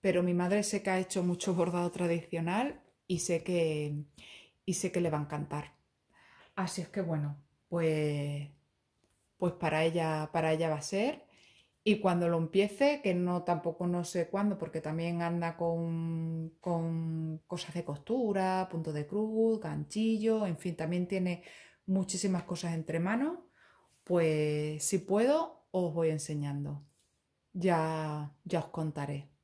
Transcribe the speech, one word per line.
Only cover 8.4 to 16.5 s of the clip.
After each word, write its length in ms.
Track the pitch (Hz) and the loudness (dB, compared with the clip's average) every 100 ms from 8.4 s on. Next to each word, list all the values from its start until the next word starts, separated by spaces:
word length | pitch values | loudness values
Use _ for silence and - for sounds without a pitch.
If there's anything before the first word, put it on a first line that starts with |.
| 143 - _ _ _ _ _ _ _ _ | -8 -14 _ _ _ _ _ _ _ _
pues 160 | 180 | -2
para 320 | 175 165 156 | 0 0 2
ella, 460 | 165 165 160 156 156 | 2 2 0 0 -2
para 200 | 165 160 | 0 2
ella 180 | 160 165 | 2 2
va 60 | 151 | 0
a 60 | |
ser. 440 | 147 196 233 302 - _ _ _ _ _ | -2 0 0 -2 -10 _ _ _ _ _
Y 160 | - 214 | 2 4
cuando 280 | 196 175 170 | 4 2 2
lo 100 | 170 | 2
empiece, 640 | 165 190 202 202 277 294 | 2 2 2 4 2 2
que 100 | 220 | 0
no, 300 | 180 180 175 | 0 2 0
tampoco 440 | 175 170 170 160 175 | 0 0 0 -2 -2
no 180 | 175 | 0
sé 240 | 170 180 165 | -2 -2 -2
cuándo, 280 | 190 208 196 | 0 0 0
porque 240 | 160 160 | -4 -6
también 400 | 156 160 170 170 | -4 -2 -2 0
anda 360 | 170 170 170 170 | 0 0 -2 -2
con, 960 | 170 170 165 165 165 165 165 165 160 | -2 0 -2 -2 -2 -2 -4 -4 -6